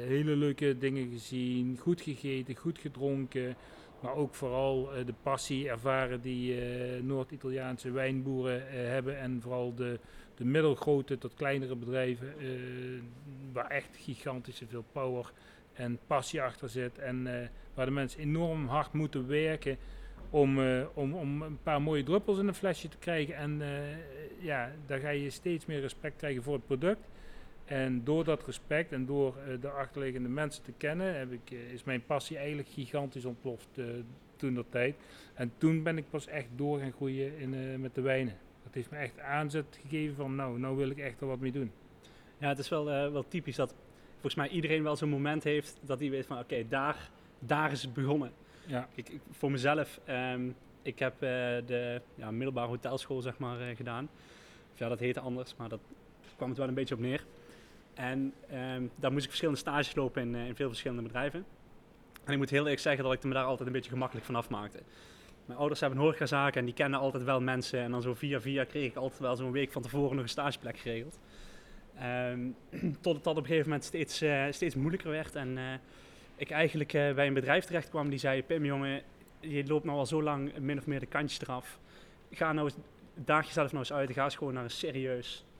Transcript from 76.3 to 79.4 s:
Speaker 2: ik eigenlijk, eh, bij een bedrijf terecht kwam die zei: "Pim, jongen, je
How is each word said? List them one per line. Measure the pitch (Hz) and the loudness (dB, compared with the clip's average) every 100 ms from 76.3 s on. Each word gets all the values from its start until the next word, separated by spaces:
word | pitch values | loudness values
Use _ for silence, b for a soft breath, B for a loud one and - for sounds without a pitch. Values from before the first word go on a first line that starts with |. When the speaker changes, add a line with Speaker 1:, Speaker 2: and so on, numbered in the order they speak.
| - | -8
Speaker 2:
ik | - | -2
eigenlijk, | 156 160 156 147 | 4 4 4 2
eh, | 147 143 | 4 4
bij | 135 143 | 6 6
een | |
bedrijf | 135 127 170 180 | 6 6 4 4
terecht | 170 - | 0 0
kwam | 156 143 | -2 0
die | 139 | 2
zei: | 139 135 | 2 2
"Pim, | 131 165 143 | 2 2 2
jongen, | 139 139 139 - - - | 2 0 -2 -6 -18 -20
je | - | -14